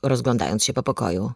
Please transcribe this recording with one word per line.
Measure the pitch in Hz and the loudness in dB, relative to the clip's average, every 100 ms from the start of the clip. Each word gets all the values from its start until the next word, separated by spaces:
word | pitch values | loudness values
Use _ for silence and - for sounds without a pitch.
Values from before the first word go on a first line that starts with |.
rozglądając | 135 127 131 120 73 214 | 0 2 2 2 2 0
się | - | 0
po | - | 0
pokoju. | 131 - 104 90 113 | -2 0 0 0 -2